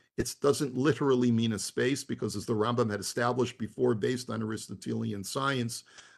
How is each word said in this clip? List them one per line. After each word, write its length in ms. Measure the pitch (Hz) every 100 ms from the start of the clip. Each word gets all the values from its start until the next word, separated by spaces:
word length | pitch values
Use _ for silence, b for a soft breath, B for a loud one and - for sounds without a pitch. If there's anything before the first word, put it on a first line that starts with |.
| b b
it 180 | 123 -
doesn't 340 | 139 127 143 127
literally 560 | 147 - 143 131 123
mean 220 | 113 113
a 60 | 101
space, 440 | - - 123 139
because 320 | - 120 107 101
as 120 | 98
the 80 | 107
Rambam 340 | 110 120 110
had 100 | 104
established 600 | 92 - 120 123 120 -
before, 340 | 104 - 123
based 380 | 113 120 127 120
on 100 | 110
Aristotelian 800 | 110 107 - 110 120 113 113 101
science, 600 | 95 139 135 131 117 117 - B B